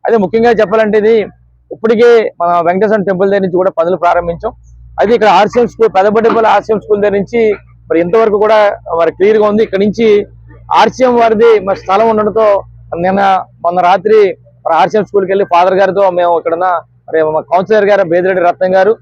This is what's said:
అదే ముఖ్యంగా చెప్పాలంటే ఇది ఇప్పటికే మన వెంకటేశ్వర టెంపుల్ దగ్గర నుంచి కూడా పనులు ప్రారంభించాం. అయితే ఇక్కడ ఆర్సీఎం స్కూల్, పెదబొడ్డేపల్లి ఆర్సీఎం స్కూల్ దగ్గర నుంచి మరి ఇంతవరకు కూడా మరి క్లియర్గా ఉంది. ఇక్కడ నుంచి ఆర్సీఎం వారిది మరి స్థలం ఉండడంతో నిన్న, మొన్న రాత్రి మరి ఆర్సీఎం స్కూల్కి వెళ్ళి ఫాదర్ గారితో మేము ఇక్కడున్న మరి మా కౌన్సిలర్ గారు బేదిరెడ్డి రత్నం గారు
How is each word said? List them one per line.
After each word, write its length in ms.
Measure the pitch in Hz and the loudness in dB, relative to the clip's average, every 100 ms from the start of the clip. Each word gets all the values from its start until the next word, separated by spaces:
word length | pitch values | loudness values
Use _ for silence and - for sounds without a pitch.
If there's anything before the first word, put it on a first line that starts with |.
అదే 120 | 196 226 | -2 -2
ముఖ్యంగా 340 | 180 226 233 | -2 0 0
చెప్పాలంటే 460 | 214 202 220 220 214 | 0 0 0 0 0
ఇది 180 | 208 226 190 _ _ _ _ | 2 0 -2 _ _ _ _
ఇప్పటికే 600 | 151 226 220 240 233 208 - | -6 -2 2 4 4 0 -4
మన 200 | 170 175 | -2 0
వెంకటేశ్వర 360 | 170 185 214 214 | 0 -2 0 -2
టెంపుల్ 280 | 190 180 196 | -2 -2 -2
దగ్గర 100 | 202 | -2
నుంచి 160 | 185 175 | -2 -2
కూడా 100 | 185 - | -2 -2
పనులు 180 | 170 185 | -4 0
ప్రారంభించాం. 540 | 170 170 175 170 220 - - - - - | 0 0 -4 -8 -10 -12 -20 -20 -16 -4
అయితే 140 | 196 | 0
ఇక్కడ 160 | 240 214 | 2 2
ఆర్సీఎం 380 | 180 208 247 220 | 2 2 0 -4
స్కూల్, 220 | - 226 | 0 0
పెదబొడ్డేపల్లి 540 | 190 202 214 226 220 214 | 2 0 0 0 0 0
ఆర్సీఎం 300 | 202 208 214 | 0 -2 -6
స్కూల్ 180 | - 208 | -2 -2
దగ్గర 120 | 208 | 0
నుంచి 400 | 196 180 233 220 196 _ - - | -2 -4 -2 -2 -2 _ -20 -4
మరి 100 | 165 | -2
ఇంతవరకు 380 | 175 226 226 202 | 0 0 2 0
కూడా 400 | 214 220 202 - - 165 | 2 2 2 -2 -8 -2
మరి 120 | 165 | -2
క్లియర్గా 340 | 160 196 220 208 | 0 0 2 0
ఉంది. 140 | 214 | 0
ఇక్కడ 160 | 220 190 | -2 -2
నుంచి 280 | 208 196 226 208 202 - - - - | -2 0 0 0 -2 -16 -20 -20 -2
ఆర్సీఎం 420 | - 220 240 254 | 2 2 2 0
వారిది 440 | 240 226 214 233 214 | 2 0 2 2 2
మరి 180 | 190 185 | 0 -6
స్థలం 260 | - 196 226 | -2 0 0
ఉండడంతో 540 | 214 208 220 214 196 - - - | 0 -2 0 0 0 -4 -20 -14
నిన్న, 260 | 165 180 196 196 185 - _ | -6 -4 0 0 -2 -4 _
మొన్న 180 | 170 175 | -4 0
రాత్రి 560 | 175 190 202 220 196 160 _ _ | 0 0 2 2 2 -2 _ _
మరి 80 | - | -2
ఆర్సీఎం 320 | 165 190 214 | 0 0 -2
స్కూల్కి 260 | 196 202 185 | -2 -4 -2
వెళ్ళి 140 | 196 | -4
ఫాదర్ 280 | 190 170 180 | 0 0 2
గారితో 360 | 190 190 185 196 | 2 0 0 0
మేము 280 | 175 175 170 | 0 0 -2
ఇక్కడున్న 260 | 165 165 185 170 - _ - | -2 -4 -2 -4 -8 _ -6
మరి 160 | 160 | -2
మా 160 | 156 156 | -2 -4
కౌన్సిలర్ 460 | 151 170 185 214 | -2 -4 0 0
గారు 180 | 202 202 | 2 0
బేదిరెడ్డి 400 | 180 170 185 185 | 2 0 0 0
రత్నం 320 | 175 - 185 | 0 0 0
గారు 220 | 190 190 226 | 2 0 -2